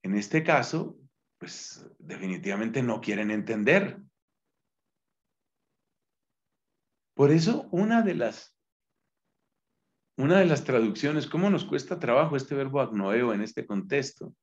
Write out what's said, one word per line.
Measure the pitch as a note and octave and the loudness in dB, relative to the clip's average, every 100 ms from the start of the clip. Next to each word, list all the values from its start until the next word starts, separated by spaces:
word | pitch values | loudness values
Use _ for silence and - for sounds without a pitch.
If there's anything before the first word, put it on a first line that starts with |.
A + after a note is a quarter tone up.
En | F#2+ G#2 | -2 -4
este | G#2 D#3+ | 0 0
caso, | D#3+ D3 A#2+ D#3+ - - - _ _ _ | 2 2 2 -4 -6 -12 -20 _ _ _
pues, | - - - - - _ | -16 -16 -16 -18 -20 _
definitivamente | - E2+ F#2+ F2 G2 G2 A2+ B2+ | -16 -10 -6 -6 -4 -4 -2 -2
no | B2 A2 | -2 -2
quieren | G#2+ G2+ G#2 | -4 -2 -2
entender. | G#2+ G#2 A2 G#2+ F#3 F#3+ - - _ _ _ _ _ _ _ _ _ _ _ _ _ _ _ _ _ _ _ _ _ _ _ _ _ _ _ _ _ _ - | -4 -4 -2 2 2 2 -8 -20 _ _ _ _ _ _ _ _ _ _ _ _ _ _ _ _ _ _ _ _ _ _ _ _ _ _ _ _ _ _ 4
Por | C#3+ | 6
eso, | D#3+ E3 C#4+ - | 6 4 0 -2
una | F3 G#3+ A#3 | -2 2 2
de | G3+ E3 | 2 0
las, | A#2 - - _ _ _ _ _ _ _ _ _ _ _ _ _ _ _ _ - | -4 -6 -20 _ _ _ _ _ _ _ _ _ _ _ _ _ _ _ _ -2
una | C3+ F#3+ | 4 6
de | F3+ | 6
las | C#3 | 2
traducciones, | - B2+ A2 G2+ C#3+ D3+ - | 2 2 2 0 -2 -2 -2
¿cómo | D#3+ G3 | 0 2
nos | E3 | 0
cuesta | - D3 - - | 0 -4 -4 -6
trabajo | A#2+ B2+ D#3+ C#3+ | 2 2 4 -2
este | C3+ C#3 | -4 -4
verbo | C3+ C#3 | -2 -2
agnoeo | B2 G#2+ G2 A#2 B2 | -2 -2 0 0 0
en | G#2 | -2
este | G#2+ - - | -4 -8 -6
contexto? | G2+ F#2+ C#3 B2+ - - _ | -6 -2 -4 -4 -12 -20 _